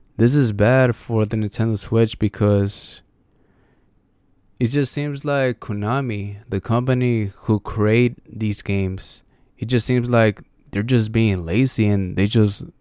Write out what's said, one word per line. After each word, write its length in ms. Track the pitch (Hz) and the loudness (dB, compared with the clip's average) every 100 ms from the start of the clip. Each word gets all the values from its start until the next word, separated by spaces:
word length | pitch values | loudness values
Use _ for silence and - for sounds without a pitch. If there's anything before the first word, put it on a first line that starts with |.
| _ - | _ 2
This 180 | 120 143 | 4 4
is 160 | 120 | 2
bad 440 | 101 107 131 127 113 | 2 2 4 2 0
for 300 | - 113 107 | -4 -2 0
the 120 | 110 | -2
Nintendo 420 | 107 - 113 104 | -4 -2 -2 -2
Switch 400 | - 113 113 - | -2 0 0 0
because 800 | 104 - 104 101 98 - - - _ _ _ _ _ _ _ _ _ _ _ _ _ _ _ _ | -4 0 2 2 0 -6 -14 -18 _ _ _ _ _ _ _ _ _ _ _ _ _ _ _ _
it 80 | 120 | -2
just 240 | 143 135 | 0 -2
seems 320 | - 147 139 147 | -4 -6 -6 -4
like 360 | 143 131 120 | -2 -2 -4
Konami, 760 | - 104 104 135 131 104 101 104 - | -8 -6 -2 -2 -4 -6 -8 -12 -6
the 140 | 98 | -6
company 680 | - 117 127 127 123 113 101 - | 0 0 0 0 0 0 -2 -6
who 240 | - 107 | -2 -2
create 580 | - 113 107 117 123 123 - | -2 -2 2 4 2 -2 -14
these 340 | 107 107 - | -6 -4 -4
games, 600 | - 98 95 95 - - _ _ _ _ | -4 -2 -2 -6 -12 -20 _ _ _ _
it 80 | 113 | -2
just 220 | 123 - | -2 0
seems 220 | 123 120 | 0 2
like 320 | 120 110 104 - _ _ | 2 2 0 -14 _ _
they're 140 | 101 | -6
just 280 | 113 123 110 | 2 2 2
being 340 | 113 113 92 82 | 2 2 0 0
lazy 420 | 101 131 - 104 | 0 0 2 2
and 280 | 101 92 95 | 2 -2 0
they 120 | 101 | 2
just 360 | 113 104 98 87 _ | 4 2 0 -12 _